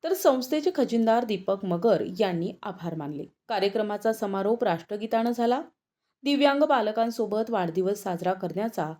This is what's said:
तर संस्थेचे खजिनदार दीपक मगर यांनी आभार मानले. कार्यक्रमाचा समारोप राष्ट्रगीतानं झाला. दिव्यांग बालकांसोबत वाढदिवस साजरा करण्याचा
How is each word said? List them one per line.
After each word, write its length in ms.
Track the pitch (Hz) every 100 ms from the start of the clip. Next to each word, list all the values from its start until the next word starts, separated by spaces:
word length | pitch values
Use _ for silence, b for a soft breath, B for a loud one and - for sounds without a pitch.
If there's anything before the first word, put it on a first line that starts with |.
तर 80 | 320
संस्थेचे 580 | 359 349 262 247 311 302
खजिनदार 500 | - 254 233 220 226
दीपक 400 | 240 202 190 196
मगर 400 | 190 170 226 180 - 185
यांनी 320 | 202 175 175 -
आभार 320 | 208 185 165
मानले. 300 | 160 147 147 - _ _
कार्यक्रमाचा 640 | 208 196 202 214 208 226
समारोप 520 | 220 202 196 196 233
राष्ट्रगीतानं 680 | 226 170 - 208 220 226 233
झाला. 300 | 240 233 254 339 _ _ _ _ _
दिव्यांग 380 | 269 285 285 277
बालकांसोबत 880 | 302 269 214 214 226 233 214 214 226
वाढदिवस 520 | 226 175 165 185 202
साजरा 300 | 196 175 175
करण्याचा 600 | 185 180 170 226 214 156 160